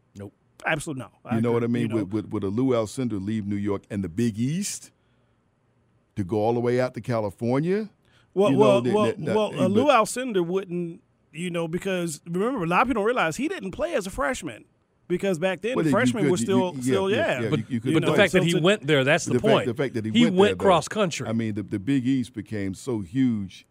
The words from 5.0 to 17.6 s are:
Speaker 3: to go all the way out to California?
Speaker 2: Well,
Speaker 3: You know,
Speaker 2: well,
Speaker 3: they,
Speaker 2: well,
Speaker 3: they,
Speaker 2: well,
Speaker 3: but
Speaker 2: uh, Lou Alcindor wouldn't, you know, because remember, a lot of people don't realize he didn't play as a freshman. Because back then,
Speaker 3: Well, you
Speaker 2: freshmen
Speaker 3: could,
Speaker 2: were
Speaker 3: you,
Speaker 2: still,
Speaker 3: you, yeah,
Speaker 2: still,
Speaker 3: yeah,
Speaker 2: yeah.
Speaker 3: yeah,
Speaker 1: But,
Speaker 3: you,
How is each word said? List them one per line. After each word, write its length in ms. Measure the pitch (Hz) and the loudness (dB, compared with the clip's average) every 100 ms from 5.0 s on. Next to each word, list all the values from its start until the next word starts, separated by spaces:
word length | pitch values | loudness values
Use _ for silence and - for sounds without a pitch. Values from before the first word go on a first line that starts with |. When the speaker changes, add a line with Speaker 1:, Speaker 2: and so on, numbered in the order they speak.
| _ _ _ _ _ _ _ _ _ _ _ - | _ _ _ _ _ _ _ _ _ _ _ -8
Speaker 3:
to 60 | |
go 120 | 90 107 | -4 0
all 180 | 107 | 0
the 60 | 120 | 0
way 200 | 120 123 | 0 0
out 140 | 127 | -2
to 60 | 123 | -4
California? 920 | 107 113 104 - 117 131 165 202 214 _ _ _ _ | -4 -4 -4 -4 -2 0 0 -2 -4 _ _ _ _
Speaker 2:
Well, 160 | 185 202 | 0 2
Speaker 3:
You 60 | 160 | 6
know, 40 | |
Speaker 2:
well, 200 | 208 196 | 6 6
Speaker 3:
they, 100 | 123 | 4
Speaker 2:
well, 120 | 208 214 - | 2 0 -2
Speaker 3:
they, 160 | 151 | -2
Speaker 2:
well, 160 | 214 208 | 0 0
Speaker 3:
but 80 | - | 0
Speaker 2:
uh, 60 | 185 | 0
Lou 200 | 208 285 | 4 6
Alcindor 600 | 247 208 247 262 190 170 | 6 4 -2 -2 -2 0
wouldn't, 560 | 190 185 175 170 165 _ _ _ | -2 -4 -6 -6 -10 _ _ _
you 180 | 151 180 | -10 -6
know, 160 | 170 165 | -4 -4
because 540 | 175 196 185 170 143 - | -4 -2 -2 -4 -6 -6
remember, 340 | 175 226 269 | -2 -2 0
a 40 | 165 | 0
lot 140 | 180 | 2
of 60 | 254 | 2
people 120 | 226 | 2
don't 60 | 208 | 0
realize 300 | 247 165 151 | 2 0 0
he 120 | 294 | -4
didn't 240 | 349 190 | -4 -8
play 220 | 170 311 | -4 -2
as 120 | 294 190 | -2 -4
a 40 | |
freshman. 560 | 233 277 254 151 107 - _ _ _ - | -4 -4 -4 -8 -12 -18 _ _ _ -6
Because 320 | 180 196 165 | -2 0 0
back 200 | 190 180 | -2 -2
then, 140 | 220 | -2
Speaker 3:
Well, 100 | 247 | 0
you 60 | 160 | 2
Speaker 2:
freshmen 320 | 202 254 240 | 2 2 2
Speaker 3:
could, 80 | 147 | 2
Speaker 2:
were 60 | 185 | 2
Speaker 3:
you, 80 | |
Speaker 2:
still, 140 | 214 190 | 2 2
Speaker 3:
you, 140 | 180 139 | 0 -2
yeah, 60 | |
Speaker 2:
still, 280 | 127 131 190 | 0 0 2
Speaker 3:
yeah, 60 | 233 | 0
Speaker 2:
yeah. 240 | 320 135 | 0 0
Speaker 3:
yeah, 100 | 110 | 0
Speaker 1:
But, 80 | |
Speaker 3:
you, 60 | 113 | -2